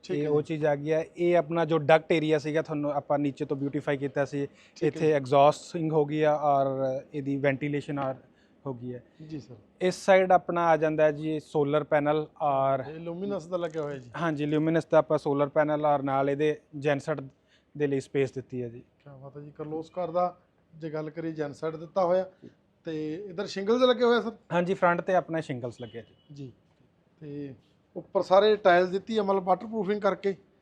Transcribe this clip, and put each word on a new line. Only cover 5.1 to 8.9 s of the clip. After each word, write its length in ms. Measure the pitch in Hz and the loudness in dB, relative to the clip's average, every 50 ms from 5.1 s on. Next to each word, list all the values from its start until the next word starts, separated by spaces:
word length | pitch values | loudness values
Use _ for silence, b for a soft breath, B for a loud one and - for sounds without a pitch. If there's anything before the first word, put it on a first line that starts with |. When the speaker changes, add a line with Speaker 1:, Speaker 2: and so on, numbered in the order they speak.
Speaker 2:
ਐਗਜ਼ੌਸਟ 500 | 156 143 135 123 135 143 139 147 147 - | 2 2 0 4 6 6 8 6 6 2
ਸਿੰਕ 320 | - - - 175 160 160 156 | -8 -10 -6 -4 -4 0 0
ਹੋ 120 | 156 147 | 0 0
ਗਈ 160 | 143 151 151 | 0 0 0
ਆ 140 | 151 151 147 | 2 2 2
ਔਰ 300 | 151 147 147 143 139 135 135 135 135 135 131 131 135 - - - | 2 2 2 2 2 2 0 0 -2 -2 -2 -4 -6 -8 -10 -10
ਇਹਦੀ 240 | 151 135 139 139 | -8 -6 -4 -4
ਵੈਂਟੀਲੇਸ਼ਨ 640 | 139 135 143 135 127 151 147 143 143 135 - 147 143 | 0 0 0 0 0 -4 -4 -4 -6 -6 -6 -6 -6
ਔਰ 160 | 139 135 135 131 - _ b b b b b b _ | -4 -6 -6 -8 -14 _ b b b b b b _
ਹੋ 80 | 139 131 | -12 -12
ਗਈ 200 | 120 120 123 | -10 -10 -12